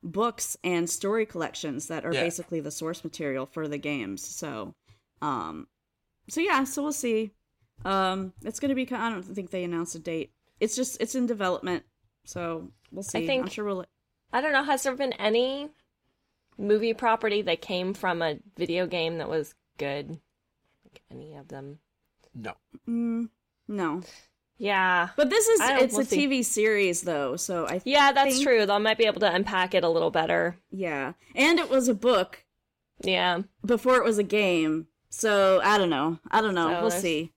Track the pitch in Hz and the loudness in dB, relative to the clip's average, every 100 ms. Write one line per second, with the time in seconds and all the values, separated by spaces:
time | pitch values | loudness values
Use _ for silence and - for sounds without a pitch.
0 | 165 175 233 226 - - 180 175 170 - | -8 -2 -2 -2 -10 -6 -2 -2 -2 -2
1 | 196 226 214 175 156 - 156 143 - 160 | -2 -2 -2 -4 -6 -6 -8 -8 -8 -8
2 | 156 156 170 170 170 165 151 - 160 170 | -4 -2 -2 -4 -6 -6 -6 -8 -8 -8
3 | 160 - 151 131 131 - 156 147 147 143 | -12 -8 -6 -4 -8 -8 -8 -6 -6 -6
4 | 101 98 - - 156 120 101 - _ _ | -6 -10 -10 -10 -10 -10 -12 -14 _ _
5 | _ _ 151 127 80 78 - _ _ _ | _ _ -6 -6 -6 -10 -14 _ _ _
6 | _ _ - - 370 285 269 277 285 294 | _ _ -10 -4 0 0 0 -4 -6 -4
7 | 247 220 220 _ _ _ _ _ 190 196 | -2 -2 -4 _ _ _ _ _ -2 0
8 | 190 190 185 - 208 220 285 262 254 247 | 0 -2 -6 -10 -12 -4 -2 -2 -2 -4
9 | 226 208 185 196 180 190 175 170 170 170 | -4 -6 -8 -12 -8 -6 -4 -4 -6 -8
10 | 160 160 - _ _ _ 220 - 254 - | -8 -6 -8 _ _ _ -2 -2 -4 -4
11 | 226 262 247 220 190 180 - 175 _ _ | -6 -2 -2 -2 -2 -2 -4 -6 _ _
12 | _ _ - 180 170 165 180 _ _ 185 | _ _ -16 -8 -6 -8 -10 _ _ -12
13 | 196 165 165 269 190 - 208 190 175 _ | -6 -4 0 -2 -2 -6 -4 -6 -8 _
14 | _ _ _ 240 302 294 294 269 277 262 | _ _ _ -2 0 0 2 0 0 -2
15 | 277 - 208 226 254 277 294 _ _ _ | -4 0 0 2 2 -2 -10 _ _ _
16 | _ _ _ _ _ - 202 214 226 220 | _ _ _ _ _ -8 0 2 2 0
17 | 240 226 220 208 185 165 - 180 185 196 | 0 2 0 0 0 -2 -2 -4 -4 -2
18 | 185 170 165 147 _ - 180 170 180 175 | -2 0 -2 -4 _ -8 -4 -2 -2 -2
19 | 165 165 143 160 151 _ _ - 143 143 | -2 -4 -4 -4 -4 _ _ -8 -6 -6
20 | - 160 _ _ _ _ _ _ _ - | -8 -14 _ _ _ _ _ _ _ -20
21 | _ 127 151 147 135 139 139 151 _ _ | _ -20 -18 -20 -16 -16 -16 -18 _ _
22 | _ _ _ - 107 - _ - - 233 | _ _ _ -14 -14 -14 _ -16 -6 -4
23 | 233 226 233 _ _ _ - 208 170 160 | -2 -4 -6 _ _ _ -10 -4 -4 -4
24 | 180 - _ _ _ _ 202 196 185 180 | -8 -20 _ _ _ _ -2 2 2 2
25 | 175 - 277 415 453 440 240 269 262 - | 0 0 2 2 4 4 4 4 2 2
26 | 254 - 285 269 226 - 214 208 196 170 | 0 2 2 0 0 0 2 2 2 0
27 | 180 156 135 170 - 180 156 175 247 285 | -2 -2 -2 -4 -4 -4 -4 -4 2 4
28 | 277 277 277 262 285 233 202 202 214 220 | 6 4 2 2 4 4 4 2 2 2
29 | 220 202 202 180 202 190 185 190 170 165 | 2 2 2 2 0 0 2 2 2 2
30 | 165 165 160 170 170 175 _ 190 180 143 | 2 0 2 2 0 -4 _ -8 -6 -4
31 | 135 170 _ - 294 339 320 262 247 208 | -6 -10 _ 0 4 4 4 2 2 2
32 | 233 220 185 - _ _ _ _ _ _ | 2 2 0 -6 _ _ _ _ _ _
33 | - 185 180 175 202 _ 202 233 254 254 | -2 2 2 0 -4 _ -2 0 4 8
34 | 233 214 202 208 196 170 156 156 160 _ | 8 6 4 4 6 4 4 2 -2 _
35 | _ - 220 202 190 185 190 208 180 143 | _ 0 4 6 8 8 6 4 4 2
36 | 151 165 - 220 220 180 165 175 170 180 | 0 -2 0 2 2 2 2 2 2 0
37 | 185 156 165 | 0 -2 -4